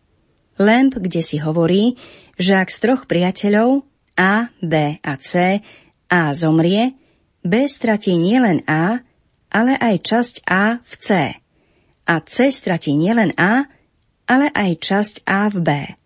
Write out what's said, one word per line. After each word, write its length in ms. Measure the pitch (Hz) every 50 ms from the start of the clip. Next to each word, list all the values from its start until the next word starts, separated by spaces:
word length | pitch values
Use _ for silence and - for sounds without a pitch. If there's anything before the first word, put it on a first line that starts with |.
| _ _ _ _ _ _ _ _ _ _ _ -
Lamb 320 | 196 214 226 254 269 269
kdesi 480 | 262 214 180 180 - 170 165 - - 151
hovorí, 560 | 151 156 156 170 165 165 180 196 214 254 254 - - - - - - _ _
že 240 | - 180 190 196 190
ak 80 | 185
z 100 | - - - -
troch 240 | 220 262 262 -
priateľov 800 | - - 175 180 180 185 - - 202 202 214 233 247 269 277 - _ _ _ _ _ _ -
A, 320 | 185 190 202 220 233 - - _
B 400 | 180 160 160 156 151 147 151 -
a 140 | - 156 139
C 480 | 139 - - - 180 180 185 196 208 - - - - _ _ _ _ _ -
A 240 | 180 175 160 147 139
zomrie, 640 | 170 165 156 160 165 160 175 196 208 240 262 262 _ _ _ _ _ _ _ _ _
B 240 | - 175 196 240 277
stratí 560 | 285 - - - 226 214 208 - 196 180 165
nielen 480 | 170 185 233 262 247 202 160 - -
A, 320 | - 156 156 165 196 233 247 - _ _ _ _ _ _ _ _ _ -
ale 180 | 208 233 254 269 -
aj 160 | 285 226 196 165 -
časť 320 | - 214 240 240 - - - - -
A 320 | 180 190 202 220 233 240 -
v 100 | - - -
C. 80 | - - 208 175 139 - - - _ _ _ _ _ _ _ _ _ _ _ _ _
A 120 | - 170 156 -
C 240 | - - - 247 277
stratí 400 | 262 - - 196 170 170 - 151
nielen 400 | 143 151 165 190 233 233 208 156 - -
A, 320 | 170 196 233 262 277 - _ _ _ _ _ _ _ _ _ _ _
ale 240 | - 247 262 285 302
aj 200 | - - 208 185 165 - -
časť 320 | - 196 202 208 - - - -
A 240 | - 190 101 -
v 160 | 214 202 180 165
B. 80 | 160 147 143 - - - - _